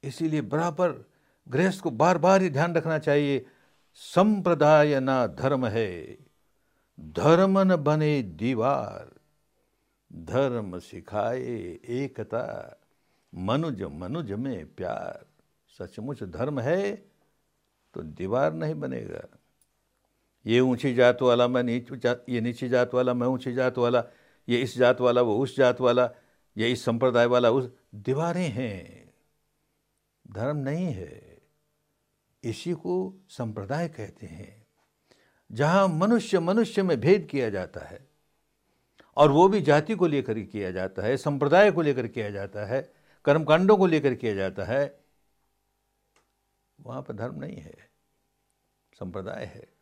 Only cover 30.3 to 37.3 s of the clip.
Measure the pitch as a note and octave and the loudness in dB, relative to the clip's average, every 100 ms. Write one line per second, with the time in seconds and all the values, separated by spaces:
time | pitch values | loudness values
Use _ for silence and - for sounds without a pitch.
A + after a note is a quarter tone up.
30.3 | G2+ B2 D3+ C3+ D#3 F#3 G2+ E2 - - | -8 -6 -4 -6 -4 -6 -6 -10 -16 -20
31.3 | - _ _ _ _ _ _ _ _ _ | -20 _ _ _ _ _ _ _ _ _
32.3 | _ A2+ A2 E3+ E3 F3 F3+ F#3 F#3+ _ | _ -10 -8 -6 -6 -4 -4 -4 -10 _
33.3 | - A#2 G#2+ G2 C#3+ E3+ D3+ G#2 - F#2 | -10 -8 -8 -6 -4 -6 -8 -16 -14 -18
34.3 | E2 F2+ G#2+ _ _ _ _ _ _ _ | -18 -20 -20 _ _ _ _ _ _ _
35.3 | _ _ A2 D3 F#3 G3 D#3 G3 A#3 G#3+ | _ _ -2 2 4 2 2 2 2 2
36.3 | F#3+ E3 G#3 A3 G#3 F#3+ C#3+ B2+ G3+ D#3+ | 0 2 2 0 0 0 2 4 4 2